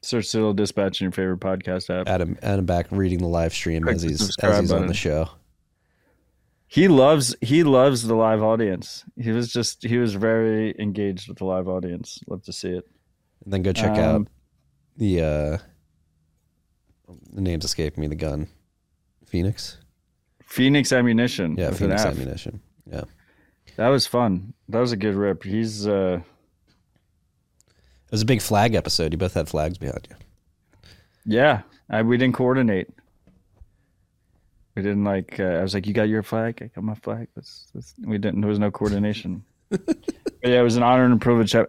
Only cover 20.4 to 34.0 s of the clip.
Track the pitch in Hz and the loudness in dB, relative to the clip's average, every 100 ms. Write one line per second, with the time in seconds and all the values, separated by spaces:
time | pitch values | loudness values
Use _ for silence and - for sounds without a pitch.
20.4 | _ - 131 143 127 127 120 113 120 - | _ 2 4 4 4 2 4 2 0 -2
21.4 | 85 78 85 92 98 98 101 65 65 - | -4 -2 -2 0 0 2 0 -2 -8 -8
22.4 | - - _ _ - - 71 _ _ _ | -10 -14 _ _ -14 -12 -12 _ _ _
23.4 | _ _ - - 120 135 - 120 117 92 | _ _ -18 -2 2 2 2 0 0 -2
24.4 | 101 - - 113 123 113 107 98 101 90 | -6 -18 -6 -2 -2 -2 -2 0 -2 -2
25.4 | 98 104 113 107 104 101 92 90 85 _ | -4 -4 -4 -4 -2 0 0 -2 -8 _
26.4 | _ _ _ _ _ _ _ _ _ _ | _ _ _ _ _ _ _ _ _ _
27.4 | _ _ _ _ _ _ _ 107 107 123 | _ _ _ _ _ _ _ -2 2 2
28.4 | - 104 113 104 - - 80 78 90 92 | 2 2 4 2 -2 -2 -2 -2 -2 -2
29.4 | 76 78 78 92 67 - - - - _ | -4 -2 -4 -4 -8 -10 -12 -20 -20 _
30.4 | _ _ _ _ - - _ _ 110 110 | _ _ _ _ -20 -20 _ _ -2 4
31.4 | 147 113 - _ _ 110 113 120 127 123 | 4 4 -4 _ _ -2 2 2 2 2
32.4 | 127 131 120 98 - - _ _ _ _ | 0 2 2 0 -4 -14 _ _ _ _
33.4 | _ _ - _ _ _ | _ _ -20 _ _ _